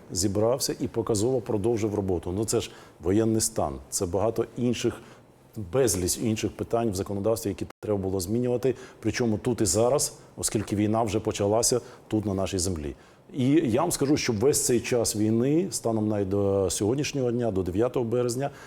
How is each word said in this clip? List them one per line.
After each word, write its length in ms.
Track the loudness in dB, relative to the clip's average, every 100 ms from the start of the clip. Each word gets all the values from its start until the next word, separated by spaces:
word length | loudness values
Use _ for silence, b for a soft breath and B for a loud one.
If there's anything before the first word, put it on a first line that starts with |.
| -6
зібрався 640 | -2 0 2 2 2 -2 -4
і 80 | -4
показово 540 | -2 0 2 2 0
продовжив 540 | 0 0 2 2 0 0
роботу. 360 | 0 -2 -2
Ну, 140 | -2 0
це 140 | 0
ж 120 | -2 B B -6
воєнний 380 | 0 2 4 2
стан, 320 | 0 -2 -2 -4 -8
це 160 | -4 -2
багато 400 | 0 0 0 -4 -2
інших, 440 | 0 0 -2 -4 B B -20 -20 -16 -12 -2
безліч 440 | 2 2 2 -2 -2
інших 340 | -2 -2 -4
питань 380 | -4 -2 0 0
в 40 | -2
законодавстві, 540 | -4 -2 0 0 -2
які 160 | -4 -8 -8
треба 200 | -4 -2
було 200 | -2 -2
змінювати, 560 | -2 -2 0 0 0 -2 B -6
причому 380 | -4 0 0 0
тут 240 | 0 0
і 40 | 2
зараз, 520 | 4 4 2 0 B B -8
оскільки 380 | -2 -2 0 0
війна 280 | 2 2
вже 160 | 0 0
почалася 640 | -2 0 2 2 2 0 B B -4
тут, 180 | -2 0
на 80 |
нашій 240 | -2 0 -2
землі. 380 | -2 -4 -6 -10 B B -10
І 120 | -2 2
я 340 | 4 4 2
вам 100 | 2
скажу, 260 | 0 0 2
що 160 | 0
весь 320 | 2 2 4 2
цей 140 | 0
час 360 | 2 0 0 0
війни, 520 | 2 2 2 2 0
станом 360 | -2 -2 0 0
навіть 220 | 0 0
до 400 | 0 2 2 0
сьогоднішнього 640 | 0 0 0 -2 -2 0
дня, 200 | 0 0
до 120 | 0
дев'ятого 420 | 0 0 0 0 0
березня, 440 | 0 0 -2 -6 B